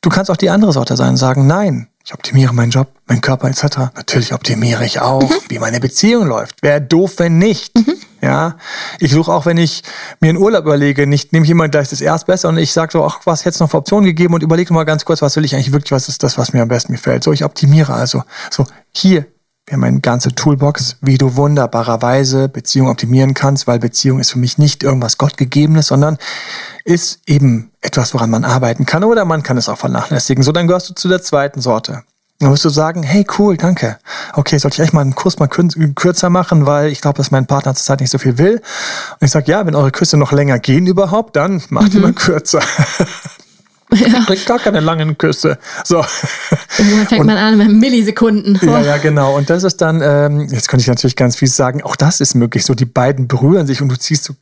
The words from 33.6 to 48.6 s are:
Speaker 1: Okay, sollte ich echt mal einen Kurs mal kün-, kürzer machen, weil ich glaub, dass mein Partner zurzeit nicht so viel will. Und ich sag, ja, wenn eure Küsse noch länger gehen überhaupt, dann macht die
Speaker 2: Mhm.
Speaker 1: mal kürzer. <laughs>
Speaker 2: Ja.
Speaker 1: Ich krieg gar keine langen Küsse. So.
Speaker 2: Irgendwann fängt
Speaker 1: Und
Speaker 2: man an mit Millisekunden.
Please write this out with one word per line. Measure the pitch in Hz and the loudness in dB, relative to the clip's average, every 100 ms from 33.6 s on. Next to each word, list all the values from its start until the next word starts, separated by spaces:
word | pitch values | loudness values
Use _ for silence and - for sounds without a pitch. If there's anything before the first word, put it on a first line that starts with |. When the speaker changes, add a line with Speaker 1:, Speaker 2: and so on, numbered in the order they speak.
| 165 180 117 110 - - - | 0 0 -2 -6 -14 -14 -6
Speaker 1:
Okay, | - 139 151 | -4 -2 0
sollte | 143 - | -2 0
ich | 165 | 0
echt | |
mal | 156 | 2
einen | 139 135 | 0 -2
Kurs | 190 - | -4 -2
mal | 143 | -2
kün-, | - 170 151 156 139 | 0 0 0 -2 0
kürzer | 180 175 180 | 0 0 0
machen, | 180 170 160 139 | 0 2 2 2
weil | 147 151 | 0 0
ich | 143 | -2
glaub, | 147 143 | -2 -2
dass | - | 0
mein | 135 131 | 0 0
Partner | 139 139 135 | -2 -2 -4
zurzeit | - 135 | -2 -2
nicht | 135 | -2
so | 139 | -2
viel | 135 120 | -2 2
will. | 175 226 - - - - - - | 2 2 -4 -10 -10 -10 -12 -2
Und | 143 | 0
ich | |
sag, | 156 147 | 2 0
ja, | 185 185 | 0 0
wenn | |
eure | 147 135 | 0 0
Küsse | - 180 151 | 0 2 2
noch | 139 | 2
länger | 143 143 123 | 2 2 0
gehen | - 135 180 | 2 2 2
überhaupt, | 185 190 208 226 - | 0 0 0 -2 -2
dann | 185 190 - | 0 -4 -4
macht | - 208 | 2 4
die | 196 | 4
Speaker 2:
Mhm. | |
Speaker 1:
mal | 185 | 2
kürzer. | - - 156 - 156 - | 2 0 0 0 -2 -2
<laughs> | - 147 - 185 - - - _ _ _ _ _ | -2 -2 -2 -6 -6 -18 -20 _ _ _ _ _
Speaker 2:
Ja. | 214 240 | 2 4
Speaker 1:
Ich | 247 220 | 4 2
krieg | 190 - | -2 0
gar | 240 | -2
keine | 233 190 | 0 0
langen | 156 160 156 151 | 0 0 -2 0
Küsse. | 160 147 156 139 - - - | -2 0 -2 -2 -8 -12 -2
So. | 170 147 - - - - 160 - - | -2 -2 -6 -8 -10 -4 -6 -4 0
Speaker 2:
Irgendwann | 208 214 208 | 2 2 2
fängt | 226 | 2
Speaker 1:
Und | 220 | 2
Speaker 2:
man | 208 | 2
an | 214 214 | 4 4
mit | 208 | 6
Millisekunden. | 208 262 247 208 214 226 208 196 196 | 4 4 2 0 2 2 2 2 2